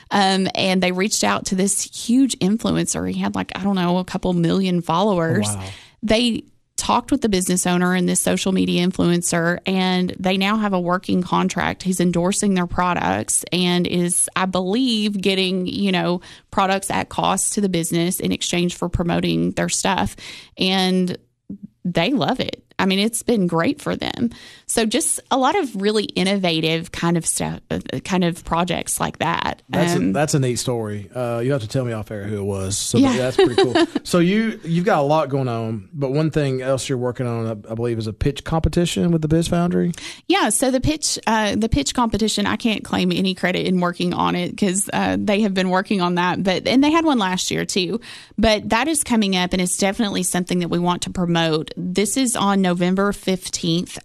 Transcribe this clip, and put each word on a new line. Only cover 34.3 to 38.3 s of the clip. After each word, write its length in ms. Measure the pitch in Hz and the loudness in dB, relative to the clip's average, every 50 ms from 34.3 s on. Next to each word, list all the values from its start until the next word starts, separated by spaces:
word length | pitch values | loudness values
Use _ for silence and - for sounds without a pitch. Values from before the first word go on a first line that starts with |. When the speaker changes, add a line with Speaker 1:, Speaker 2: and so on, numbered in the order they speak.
| 202 220 226 220 - - - | 4 2 0 0 -4 -6 -4
Speaker 2:
you've 220 | 160 165 175 175 | -2 0 0 2
got 140 | 226 190 156 | 4 2 4
a 40 | 139 | 4
lot 240 | 143 156 160 151 135 | 4 2 2 2 0
going 180 | 139 139 131 123 | -2 -2 -2 -2
on, 400 | 117 113 113 113 113 107 95 - | -2 -2 -4 -4 -6 -6 -8 -12
but 200 | - 139 139 131 | -6 -4 -4 0
one 180 | 135 151 160 156 | 0 0 0 2
thing 320 | - 160 143 135 131 127 | 2 0 0 0 0 -2
else 260 | 127 131 135 127 - - | 0 0 -2 -2 0 -2
you're 120 | 139 120 | -4 -2
working 260 | 123 123 117 - 127 | -2 -4 -2 -2 -4
on, 220 | 120 117 117 113 113 113 107 - | -2 -2 -2 -2 -4 -6 -6 -8
I, 60 | - | -8
I 40 | 113 | -6
believe, 220 | 113 120 120 117 110 | -4 -2 -2 -2 -2
is 80 | 107 110 | -2 -4
a 60 | 104 | -2
pitch 300 | - - 143 | 0 0 0